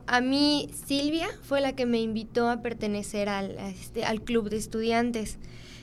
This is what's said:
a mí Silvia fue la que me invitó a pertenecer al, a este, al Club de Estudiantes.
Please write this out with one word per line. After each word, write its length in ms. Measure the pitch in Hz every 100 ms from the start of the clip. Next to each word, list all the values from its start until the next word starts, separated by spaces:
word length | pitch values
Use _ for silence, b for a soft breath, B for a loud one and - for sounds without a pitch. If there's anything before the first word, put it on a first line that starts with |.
| -
a 120 | 247
mí 500 | 254 277 294 294 - - -
Silvia 420 | 277 294 320 370 -
fue 180 | - 277
la 160 | 277 269
que 100 | 240
me 140 | 233
invitó 500 | 226 220 220 240 240
a 120 | 233
pertenecer 680 | 240 233 214 208 202 208 202
al, 280 | 196 196 190
a 100 | 196
este, 360 | 185 - 233
al 180 | - 220
Club 280 | - 233 208
de 60 | 214
Estudiantes. 840 | 214 220 226 226 240 233 214 - B B B B